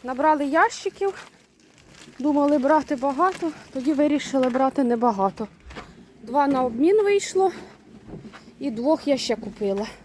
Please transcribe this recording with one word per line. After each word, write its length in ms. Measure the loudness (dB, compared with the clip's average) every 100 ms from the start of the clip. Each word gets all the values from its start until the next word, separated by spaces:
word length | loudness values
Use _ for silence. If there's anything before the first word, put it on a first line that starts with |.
Набрали 420 | -8 0 2 2 2
ящиків. 800 | 2 2 0 -10 -4 -4 -4 -18 -20 _ _ _ _ -20 -20 -20 -4
Думали 380 | 0 2 4 2
брати 380 | 4 2 0 -4
багато, 560 | -2 0 0 0 -6 -8 -12
тоді 200 | -4 -2
вирішили 560 | 2 2 0 -2 0 0
брати 340 | 2 0 0
небагато. 640 | 0 2 0 2 -2 -2 -14 -14 -20 -18 -18 -20 -20 -20
Два 240 | -4 0 2
на 160 | 2
обмін 400 | 0 2 2 4
вийшло 480 | 4 0 0 0 0 -2 -18 -20 -20 -20 -18 -16 -16 -20 -20 -8
і 120 | -6
двох 360 | -2 0 0 0
я 100 | -2
ще 180 | 0 -4
купила. 520 | -6 -6 -4 -2 -6 -12